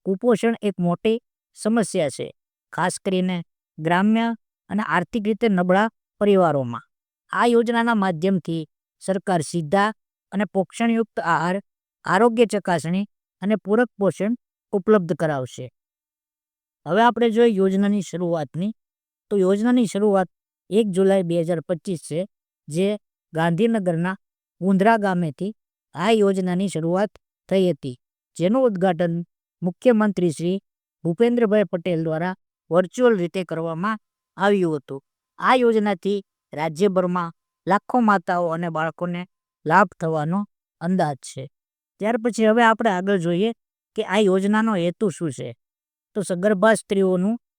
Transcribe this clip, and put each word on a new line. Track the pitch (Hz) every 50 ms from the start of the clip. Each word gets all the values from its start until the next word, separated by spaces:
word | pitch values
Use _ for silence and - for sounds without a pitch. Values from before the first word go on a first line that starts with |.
| -
કુપોષણ | 190 196 190 - 247 226 - - 233 233 -
એક | - 208 185 -
મોટી | 175 175 175 - - 220 226 240 _ _ _ _ _ _ _
સમસ્યા | - - 214 226 233 190 - - 185 156 135
છે, | - - 131 - - _ _ _ _ _ _ _ -
ખાસ | 156 170 180 - -
કરીને | - 202 185 185 185 185 185 170 165 _ _ _ _ _ _
ગ્રામ્ય | - 156 165 175 180 202 214 220 226 233 233 233 - _ _ _ _ _ -
અને | - 208 220
આર્થિક | - 156 175 175 - - 240 202
રીતે | 214 220 - 240 220
નબળા | 196 180 180 180 180 196 220 226 _ _ _ _ _ -
પરિવારોમાં. | 208 208 202 190 180 160 143 139 127 120 117 117 - _ _ _ _ _ _ _ _ -
આ | - 185 220
યોજનાના | 240 233 233 233 226 233 233 233 240 233
માધ્યમથી | 214 190 190 175 151 170 196 196 175 - - 165 160 156 - _ _ _ _ _ _
સરકાર | - - 190 196 - - 185 165
સીધા | 143 - - 170 156 147 190 196 202 214 214 _ _ _ _ _ _ -
અને | - 196 208
પોષણયુક્ત | - - 196 180 - - - 226 233 226 226 226 - - 226
આહાર, | 165 165 165 147 160 180 185 202 - _ _ _ _ _ _ _ -
આરોગ્ય | - 175 196 233 240 226 233 240
ચકાસણી | 196 - 202 - 190 175 156 127 160 175 190 208 - _ _ _ _ _ -
અને | 185 202 220
પૂરક | 185 - 190 208 226 247 - _ -
પોષણ | 196 185 - - 190 214 247 - _ _ _ _ _ -
ઉપલબ્ધ | - 202 - 214 220 208 170 165 175
કરાવશે. | - 165 156 147 135 131 120 - - 127 117 _ _ _ _ _ _ _ _ _ _ _ _ _ _ _ _ _ _ _ _ _ _ -
હવે | 143 170 208
આપણે | 233 240 220 233 240 233
જોઈએ | 208 226 240 233 214
યોજનાની | 185 190 190 190 196 202 202 208 208
શરૂઆતની, | 170 - - 170 180 170 170 160 147 - - 151 185 214 220 _ _ _ _ _ _ _ _ _ _ -
તો | 208
યોજનાની | 202 185 180 202 202 220 247 247 254 233
શરૂઆત | 170 - 196 208 214 196 190 180 - _ _ _ _ _ _ _ -
એક | 175 214 233
જુલાઈ | 202 175 185 190 190 196 196 180
બે | 170 170 170
હજાર | 165 165 175 160
પચીસ | - - 185 156 - 208 185 151
છે, | - - 147 165 190 - _ _ _ _ _ _ _
જે | - 143 170 190 202 208 202 _ _ _ _ _ _ -
ગાંધીનગરના | 156 165 170 170 165 226 233 226 220 185 180 165 165 175 185 190 - _ _ _ _ _ _ _ -
ઉંધરા | 170 190 196 185 196 226 226
ગામેથી | 214 202 196 185 175 175 156 131 - 180 208 220 _ _ _ _ _ _ _ -
આ | 135 175 220
યોજનાની | 233 220 202 196 196 190 185 185 175 180 202
શરૂઆત | 185 - 160 160 165 175 185 214 202 _ - _ _ _ _ _ -
થઈ | 185 196 185 180
હતી, | 156 - - 135 123 _ _ _ _ _ _ _ _
જેનું | - 165 190 226 269 262
ઉદ્ઘાટન | 240 202 175 185 190 175 156 180 170 170 170 170 _ _ _ _ _ _ -
મુખ્યમંત્રી | 170 180 175 _ - 254 233 214 214 208 180 196 180 170
શ્રી | 147 - 165 175 190 196 _ _ _ _ _ _ _ _ -
ભૂપેન્દ્રભાઈ | 165 170 - 233 240 240 247 233 202 208 214 202
પટેલ | - - 175 170 185 175 160 165
દ્વારા | 160 156 160 170 180 185 _ _ _ _ _ _ -
વર્ચ્યુઅલ | 160 180 185 170 - 247 254 240 226
રીતે | 185 175 165 - 190 180
કરવામાં | - 165 160 165 165 160 160 185 214 220 214 _ _ _ _ _ _ _
આવ્યું | - 190 202 202 196 180 165 156
હતું. | 143 _ - 135 139 _ _ _ _ _ _ _
આ | - 185 202 254
યોજનાથી | 262 240 233 220 220 208 208 202 170 - 190 208 196 - _ _ _ _ - -
રાજ્યભરમાં | 143 156 165 151 151 202 202 185 185 180 180 180 180 170 165 - _ _ _ _ _ -
લાખો | 165 190 208 _ - - 247
માતાઓ | 233 214 202 185 - - 180 175 175 165
અને | 160 165 175 170
બાળકોને | 160 156 160 160 - - 180 175 175 175 180 _ _ _ _ _ _ _ -
લાભ | 147 165 190 208 180 - -
થવાનો | 165 160 160 156 147 160 175 202 208 - _ _ _ _ _ -
અંદાજ | 165 170 190 185 165 151 143
છે. | - - - - 135 135 135 _ _ _ _ _ _ _ _ _ -
ત્યાર | 196 214 233
પછી | 240 220 240 196 226 220
હવે | 214 220 240 240
આપણે | 226 226 - 233 226
આગળ | 185 180 190 196 202
જોઈએ | 185 160 170 175 170 208 233 226 _ _ _ _ _ _ _ -
કે | 214 208
આ | - 185
યોજનાનો | 214 220 185 185 190 190 202 214 214 226 226 214
હેતુ | 175 170 175 170 - 220 190
શું | 143 - 175 151
છે. | 127 - 131 120 113 _ _ _ _ _ _ _ _ _ _ _ -
તો | 214
સગર્ભા | 185 - 190 175 185 214 214 180 208 220 220
સ્ત્રીઓનું | - - - 208 190 190 185 185 180 185 208 233 240 _ _ _